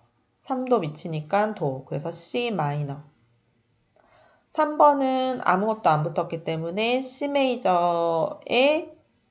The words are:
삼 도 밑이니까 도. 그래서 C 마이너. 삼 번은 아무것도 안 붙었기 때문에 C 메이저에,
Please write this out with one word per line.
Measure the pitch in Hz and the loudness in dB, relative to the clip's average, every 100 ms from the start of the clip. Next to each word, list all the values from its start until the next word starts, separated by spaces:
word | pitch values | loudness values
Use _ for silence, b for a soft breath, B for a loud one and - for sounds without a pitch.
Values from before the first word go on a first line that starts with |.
| _ _ _ _ | _ _ _ _
삼 | - 254 254 | -8 -6 0
도 | 240 | 0
밑이니까 | 160 - 175 156 151 202 214 | 0 -8 -8 -8 -2 0 0
도. | 208 147 131 - | -2 -4 -4 -8
그래서 | 170 165 | -8 -8
C | 170 - 247 240 | -8 -6 -4 -2
마이너. | 196 147 147 143 143 - _ _ _ _ _ _ _ _ _ b b b b b | -2 -2 -2 -6 -8 -16 _ _ _ _ _ _ _ _ _ b b b b b
삼 | - 302 302 | -2 -2 6
번은 | 294 277 262 262 262 254 | 6 6 2 0 -2 -2
아무것도 | - 185 214 214 175 | 0 2 2 2 2
안 | 151 | 2
붙었기 | 160 170 165 160 | 2 -2 -4 -6
때문에 | - 160 165 190 226 254 | -6 -6 -4 -2 0 0
C | 262 - 285 | -4 -6 -2
메이저에, | 285 262 240 190 175 175 170 170 165 - - - 240 277 311 359 - _ _ _ | 0 0 0 2 2 2 2 2 0 -2 -4 -2 2 4 2 -2 -14 _ _ _